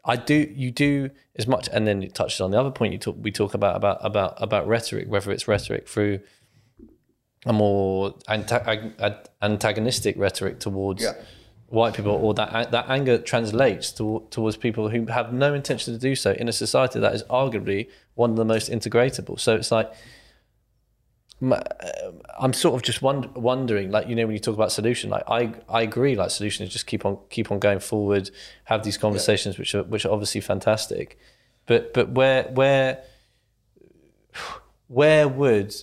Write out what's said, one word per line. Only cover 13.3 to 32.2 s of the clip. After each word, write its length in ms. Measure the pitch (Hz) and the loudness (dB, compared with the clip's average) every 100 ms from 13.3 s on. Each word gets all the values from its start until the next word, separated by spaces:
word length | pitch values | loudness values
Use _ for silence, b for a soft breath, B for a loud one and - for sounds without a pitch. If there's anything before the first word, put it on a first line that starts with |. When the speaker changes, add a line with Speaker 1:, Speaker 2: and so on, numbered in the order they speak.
| 123 110 110 131 90 - | -2 0 2 2 2 -8
Speaker 1:
to, 320 | - 107 110 - | -4 -4 -4 -6
towards 280 | - 110 104 | -2 -2 0
people 320 | 120 110 110 | -2 -2 -2
who 180 | 117 113 | -2 -2
have 260 | 120 117 | -2 -2
no 200 | 123 143 143 | 0 0 0
intention 380 | 139 123 - | -4 -4 -4
to 60 | 113 | -4
do 160 | 127 135 | -2 0
so 160 | 101 | 0
in 140 | 98 117 | 0 -2
a 60 | |
society 460 | 107 - - 127 117 | -2 0 2 2 2
that 140 | 107 107 | 0 0
is 80 | |
arguably 640 | - 127 135 110 101 98 117 B B | 0 0 0 -2 -2 -4 -4 B B
one 160 | - 120 | 0 2
of 60 | 113 | 2
the 80 | 110 | 2
most 240 | 110 - | 2 0
integratable. 680 | 110 110 117 131 - - - | -4 0 2 2 0 -10 -2
So 160 | - 110 | 2 2
it's 160 | - | 2
like, 200 | 110 107 B B B B B B _ _ _ _ _ _ _ _ - | 0 0 B B B B B B _ _ _ _ _ _ _ _ -4
m-, 120 | 127 | 0
uh, 60 | - - - - - 92 85 - - | 0 0 -10 -10 -10 -12 -14 -18 -2
I'm 140 | 131 | 0
sort 220 | 123 - 123 | 2 2 2
of 60 | |
just 200 | - - | -2 0
wond-, 320 | 131 139 120 - | 0 0 -4 -2
wondering, 560 | 117 127 127 104 95 | 0 2 0 0 2
like, 160 | 107 117 | 0 0
you 80 | 117 | 0
know, 100 | 110 | 0
when 80 | |
you 60 | 107 | 0
talk 160 | 113 107 | -2 0
about 160 | 107 | 0
solution, 380 | - 110 120 107 | 2 0 0 -2
like, 140 | 101 - | -4 0
I, 260 | 113 117 - - | 0 0 -6 -4
I 120 | 113 | -2
agree, 340 | 113 117 139 113 | 0 0 0 2
like, 160 | 87 | -2
solution 340 | - 104 - 98 | -2 -4 -6 -8
is 60 | |
just 140 | - - | -8 -6
keep 180 | - 101 | -4 -2
on, 120 | 98 - | -4 -8
keep 220 | - 107 | -6 -2
on 80 | 101 | 2
going 200 | 104 98 | 2 2
forward, 500 | - 107 101 101 95 B B B - | -2 -2 2 2 0 B B B -4
have 180 | 110 | -2
these 120 | 104 104 | -2 -2
Speaker 2:
Yeah. 60 | |
Speaker 1:
conversations, 560 | 107 98 - 101 104 92 | 0 0 2 0 0 -6
which 180 | - 101 | -4 -4
are, 80 | |
which 220 | 98 104 95 | -2 -2 0
are 60 | |
obviously 300 | 104 104 98 | 0 0 -4
fantastic, 760 | - 95 110 110 - - - - b b b b - | -4 0 0 0 -2 -6 -8 -14 b b b b 2
but, 280 | 117 - | 2 2
but 160 | 127 120 | 0 2
where, 320 | 127 | 4